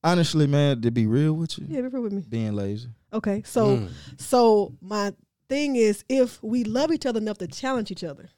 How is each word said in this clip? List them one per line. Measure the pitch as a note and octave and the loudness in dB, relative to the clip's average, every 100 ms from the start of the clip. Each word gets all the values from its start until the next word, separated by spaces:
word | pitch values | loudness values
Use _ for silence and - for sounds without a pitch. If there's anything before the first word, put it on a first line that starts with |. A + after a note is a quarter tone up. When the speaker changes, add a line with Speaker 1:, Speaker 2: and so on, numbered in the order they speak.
Speaker 1:
Honestly, | E3 F3+ D#3+ D#3 D3 | 4 2 2 2 4
man, | C#3+ C#3+ B2+ | 4 2 2
to | A#2 | 0
be | A#2 A2 | 2 2
real | B2 D#3 | 2 2
with | D#3 E3 - | 0 -4 -8
you, | C#3+ | -8
Speaker 2:
Yeah, | D4+ | -6
be | B3+ | -4
real | C4 | -4
with | A3+ | -4
me. | G3+ C3 | -6 -6
Speaker 1:
being | A2+ A2 | -4 -2
lazy. | G#2 G2 G#2 A#2+ - _ | -2 -4 -6 -10 -18 _
Speaker 2:
Okay, | A3 - G3+ - | -6 -4 -4 -2
so, | - G#3+ B2 | 2 2 2
Speaker 3:
Mm. | F#2+ - - - | -2 -12 -18 -16
Speaker 2:
so | - B3 A#3 G#3+ G3 - | 0 4 6 6 2 -8
my | F#3 G#3 G3+ - _ _ _ | -8 -4 -4 -6 _ _ _
thing | C#4 D4 B3+ | -2 0 4
is, | A3 G3+ - | 2 2 0
if | C4 B3 - | 2 2 0
we | - A#3+ | -4 -2
love | A3 A#3 D#4 | -2 0 0
each | D#4+ C4+ | 0 0
other | A3+ | -2
enough | G#3+ G#3 | -4 -6
to | F3 | -8
challenge | - C4 C4 G#3 | -6 -4 -2 -4
each | F3+ | -8
other | E3 C#3+ F3+ | -10 -12 -18